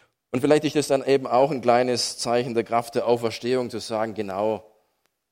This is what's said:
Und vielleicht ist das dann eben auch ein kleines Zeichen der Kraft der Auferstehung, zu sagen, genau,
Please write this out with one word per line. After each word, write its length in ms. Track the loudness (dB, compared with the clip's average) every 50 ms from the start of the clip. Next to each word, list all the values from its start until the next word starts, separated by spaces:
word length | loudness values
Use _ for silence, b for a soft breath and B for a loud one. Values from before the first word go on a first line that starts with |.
| B B B _ _ _
Und 100 | -4 0
vielleicht 240 | 0 2 2 2 0
ist 100 | 0 -2
das 120 | -2 0
dann 180 | 0 0 0 2
eben 220 | 2 0 2 4
auch 240 | 4 4 4 4 2
ein 100 | 0 0
kleines 560 | 2 4 4 4 4 2 0 -2 -2 -4 -6
Zeichen 380 | -6 -4 0 0 0 0 0 -2
der 80 | -2 -2
Kraft 320 | 0 -2 -2 -2 -2 -4
der 120 | -2 2
Auferstehung, 640 | 2 2 2 0 -4 -4 -4 -2 -2 0 0 -2 -4
zu 100 | -6 -10
sagen, 360 | -8 -4 -2 -2 -2 -2 -4
genau, 540 | -6 -6 -4 -2 -2 0 0 0 -2 -6 -14 _ _ _ _ _ _ _ _ _ _ _ _